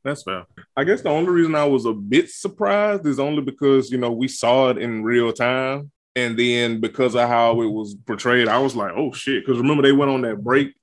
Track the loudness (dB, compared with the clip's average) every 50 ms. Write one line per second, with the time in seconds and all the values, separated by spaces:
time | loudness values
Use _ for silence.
0 | _ -8 -8 -8 -8 -8 -8 -8 -10 _ _ -20 -20 _ _ -2 0 0 0 0
1 | 0 -2 0 0 0 2 2 2 2 2 2 0 2 2 2 0 0 -2 -4 -4
2 | -4 0 2 2 2 0 -8 -10 -10 -10 -6 -4 -2 0 2 2 0 0 -2 -2
3 | -2 -2 -2 -2 -2 -2 -2 -4 -4 -6 -6 0 2 4 4 4 2 0 -4 -2
4 | -2 -2 -2 -2 -4 -6 -4 -2 0 2 4 4 4 2 2 -2 -4 -6 -6 -4
5 | -2 0 2 2 2 0 -2 -2 -2 0 0 -2 -2 -4 -6 -6 -10 -14 _ _
6 | _ _ _ -4 -4 -2 0 0 0 2 2 0 0 -2 -2 -4 -4 -6 -2 0
7 | 0 0 2 2 2 2 2 4 4 4 2 2 0 -2 -2 -4 -8 -10 -12 -16
8 | -10 -10 -8 -4 0 2 4 4 4 4 2 2 2 0 -2 -4 -6 -4 -4 -4
9 | -4 -4 -6 -6 -6 -4 -4 -4 -2 -2 -2 0 2 2 2 4 4 6 6 6
10 | 4 2 0 -2 -2 -4 -6 -6 -2 0 2 2 2 0 -6 _